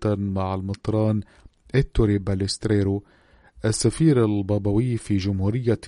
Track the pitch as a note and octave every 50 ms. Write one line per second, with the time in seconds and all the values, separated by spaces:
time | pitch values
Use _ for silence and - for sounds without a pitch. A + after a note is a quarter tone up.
0 | - G#2+ G#2 G2 G2+ G2 F#2+ F#2+ F#2+ F#2+ F#2+ F#2+ F#2+ F#2+ G2 - - - A2 G#2+
1 | A2 A2 G#2+ G#2+ G2+ - _ - - - _ _ _ - - C3 D3 - - -
2 | A#2 G#2 G2+ G2+ F#2+ G2 G2 F#2 G2 F#2+ - - - G#2+ G#2+ G2+ G2 G2 G2 G2+
3 | - _ _ _ _ _ _ _ _ _ _ - - A2 G#2+ - - A#2 - -
4 | D#3+ D#3+ C#3+ B2 A2+ G#2+ G#2 G2+ G2 F#2+ G#2 G#2 G2 G2+ G2+ A2 B2 B2+ A#2+ A2
5 | - - G#2 G2 F#2 G2+ G2 F#2+ F#2+ G2+ A2 C3 A#2+ A#2+ A2 - -